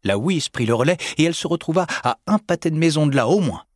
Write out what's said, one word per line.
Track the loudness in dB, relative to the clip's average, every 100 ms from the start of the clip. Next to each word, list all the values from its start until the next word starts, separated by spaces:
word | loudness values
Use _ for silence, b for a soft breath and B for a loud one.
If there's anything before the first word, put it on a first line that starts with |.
La | 0 0
Whiz | 0 -2 -4
prit | -4 0
le |
relais | 2 2 0 B B
et |
elle | 0 0
se | -4
retrouva | -4 -2 -2 -2 B
à | -4 -4 -2
un | -2
pâté | 0 -2 -2
de | 0
maison | 0 2 2
de | 2
là | 2
au | 2
moins | 0 -4 -14